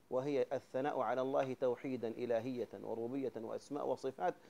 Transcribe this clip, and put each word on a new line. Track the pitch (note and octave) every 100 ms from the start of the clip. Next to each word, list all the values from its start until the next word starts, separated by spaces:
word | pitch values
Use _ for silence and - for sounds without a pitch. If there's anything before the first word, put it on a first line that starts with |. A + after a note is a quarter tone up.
| -
وهي | B2+ C#3+ C#3 A#2+
الثناء | C3 - C3 C#3+ C#3
على | A2+ B2+
الله | C3 C#3 C3
توحيدا | B2 B2+ A#2+ C#3 B2 A2+
إلهية | A2+ A#2+ A2+ B2 B2 G#2+
وربوبية | G2+ G#2+ A2 A#2 C3+ B2 A2
وأسماء | A2 A2 - C#3+ C3
وصفات، | B2+ C3+ - F3+ -